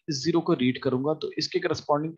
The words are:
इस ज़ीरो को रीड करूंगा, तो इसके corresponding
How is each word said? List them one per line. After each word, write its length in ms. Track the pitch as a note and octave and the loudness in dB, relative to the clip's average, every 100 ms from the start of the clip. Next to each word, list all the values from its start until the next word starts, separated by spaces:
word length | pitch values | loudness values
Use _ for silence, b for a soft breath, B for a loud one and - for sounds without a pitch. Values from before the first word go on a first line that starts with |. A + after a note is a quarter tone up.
| - | -6
इस 140 | C#3 | -4
ज़ीरो 160 | D3+ E3+ | 0 2
को 120 | E3+ | 2
रीड 280 | D#3+ B2+ B2+ | 2 2 2
करूंगा, 320 | C3+ B2+ C#3+ | 0 0 0
तो 160 | D#3 - - | -2 -4 -4
इसके 200 | - F3+ | -2 -2
corresponding 540 | E3+ D#3 - D3 D#3+ | 0 -2 0 0 0